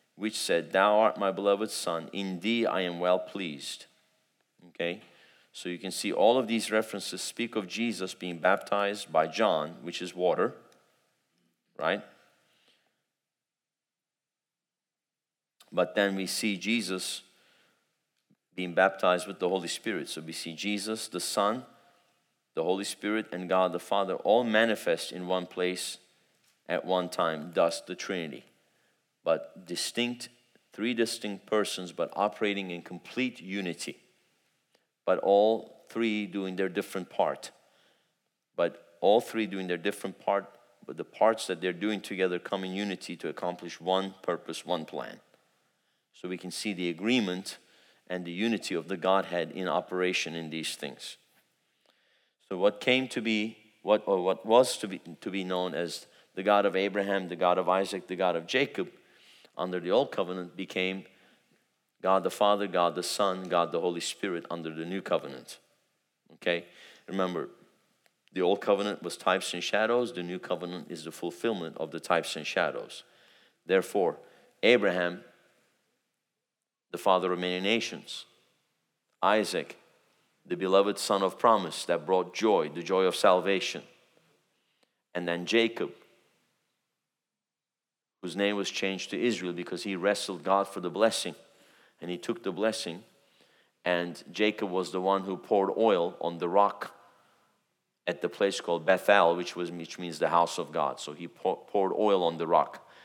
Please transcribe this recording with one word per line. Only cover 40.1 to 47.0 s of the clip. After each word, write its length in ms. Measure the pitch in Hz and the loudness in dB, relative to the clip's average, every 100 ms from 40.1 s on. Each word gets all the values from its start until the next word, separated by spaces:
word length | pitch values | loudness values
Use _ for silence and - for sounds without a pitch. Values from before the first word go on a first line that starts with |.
| - | -6
part, 280 | - 101 95 - _ _ - | -2 -2 -2 -18 _ _ -14
but 100 | 80 | -10
the 80 | |
parts 440 | - - 107 113 - | -8 2 4 4 -2
that 120 | 87 | -2
they're 120 | 92 | -2
doing 280 | 87 104 104 | -2 -2 -4
together 380 | - 92 92 87 | -6 -2 0 -2
come 240 | - 98 | -4 -6
in 100 | 95 | -4
unity 440 | 95 104 90 - 87 | -4 -4 -6 -8 -10
to 120 | 78 | -8
accomplish 520 | 76 90 87 87 - | -6 -6 -6 -10 -8
one 340 | 85 95 95 95 | 0 0 0 -6
purpose, 420 | - 87 - 82 | -4 -4 -4 -10
one 200 | 147 82 | -2 -4
plan. 340 | 78 76 60 - _ _ _ _ _ _ _ _ _ | -4 -10 -10 -14 _ _ _ _ _ _ _ _ _
So 160 | - 90 | -14 -8
we 100 | 90 | -8
can 140 | 92 | -8
see 200 | - 110 | -6 -6
the 160 | 90 87 | -2 -4
agreement 720 | 82 | -2